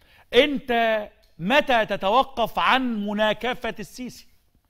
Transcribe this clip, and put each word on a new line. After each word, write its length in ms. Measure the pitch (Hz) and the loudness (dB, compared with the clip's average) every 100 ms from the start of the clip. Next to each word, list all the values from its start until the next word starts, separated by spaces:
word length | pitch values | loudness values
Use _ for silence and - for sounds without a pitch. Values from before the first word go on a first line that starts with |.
| _ _ - | _ _ 0
أنت 680 | 233 294 269 - 233 226 220 208 _ _ - | 2 4 0 -2 0 2 0 -4 _ _ -8
متى 460 | 180 285 285 233 | 0 2 4 2
تتوقف 720 | 196 196 196 247 247 240 208 226 | 0 -2 2 2 0 -2 -4 0
عن 460 | 185 254 247 214 202 | 2 2 0 -4 -4
مناكفة 680 | 208 214 208 240 - 226 208 | 0 0 0 -4 -4 -8 -8
السيسي؟ 480 | 185 - 240 - - _ _ _ | -12 -14 -14 -16 -20 _ _ _